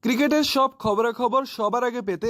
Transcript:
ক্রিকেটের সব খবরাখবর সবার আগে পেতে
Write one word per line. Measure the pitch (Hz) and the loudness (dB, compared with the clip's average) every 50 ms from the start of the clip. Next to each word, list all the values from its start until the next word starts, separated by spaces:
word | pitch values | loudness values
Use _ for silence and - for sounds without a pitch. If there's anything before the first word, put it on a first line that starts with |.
| - | -2
ক্রিকেটের | 226 254 226 285 294 302 302 302 | -2 0 2 2 2 4 2 2
সব | - - 277 262 269 262 _ | 2 2 2 2 0 0 _
খবরাখবর | - 220 208 202 226 240 226 - 247 240 214 262 269 - | -2 -2 0 2 0 0 0 0 -2 0 0 0 -2 -2
সবার | - - 220 208 214 240 247 | -6 -4 -2 0 0 0 -2
আগে | 247 233 247 | -2 -4 -4
পেতে | 226 202 185 160 - 226 | -4 -4 -4 -4 -4 -6